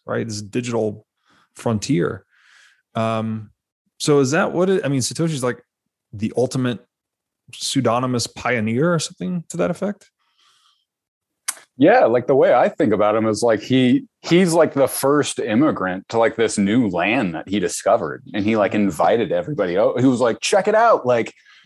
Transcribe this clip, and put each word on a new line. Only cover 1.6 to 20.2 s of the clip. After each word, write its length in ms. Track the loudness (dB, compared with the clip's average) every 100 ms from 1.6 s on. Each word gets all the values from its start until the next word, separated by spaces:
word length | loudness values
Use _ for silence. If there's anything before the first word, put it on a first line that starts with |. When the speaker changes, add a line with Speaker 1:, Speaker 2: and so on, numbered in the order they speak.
| -4 -2 0 -2 -2 -6 -14 _ _ _ _ _ _
Speaker 1:
Um, 580 | -4 -2 -2 -4 -8 -10 _ _ _ _ -6
so 200 | 2 4
is 120 | 4
that 200 | 2 0
what 180 | 0 0
it, 140 | 0 0
I 40 |
mean, 100 | -2
Satoshi's, 420 | -4 -2 -4 -2
like, 200 | -4 -6 _ _ _ _ _
the 220 | -8 -6 -2
ultimate 500 | -2 -2 -4 -6 _ _ _ _ _ _ _
pseudonymous 720 | -12 -6 -2 0 0 -2 -2 -4
pioneer 680 | -6 -4 -2 0 0 0
or 60 | 0
something 440 | -4 -8 -6 -6 -8
to 80 | -4
that 140 | -4
effect? 400 | -4 -6 -8 _ _ _ _ _ _ _ _ _ _ _ _ _ _ -14 -14 _ 2
Speaker 2:
Yeah, 280 | 4 6 4
like, 220 | 2 2
the 80 | 2
way 180 | 4
I 160 | 4 2
think 240 | 0 0
about 220 | 2 2 2
him 100 | 0
is, 160 | 0
like, 200 | 0 0
he, 440 | 0 2 2 2 -2 _
he's, 320 | 0 2 4
like, 200 | 4 2
the 140 | 2 0
first 520 | 0 0 2 0 -4
immigrant 680 | -2 2 2 0 -4 -6 -4
to, 80 | 0
like, 160 | 0 2
this 220 | -2 0
new 300 | 0 2 0
land 440 | 0 -2 0 -2
that 140 | -6 -6
he 120 | -4
discovered, 640 | -2 -2 0 0 0 -8 -10
and 100 | -4
he, 120 | 0 2
like, 200 | 2 2
invited 560 | 0 0 2 2 0
everybody 460 | -2 -4 -4 -2 0
out. 220 | 0 2
He 60 | 2
was 140 |
like, 220 | 2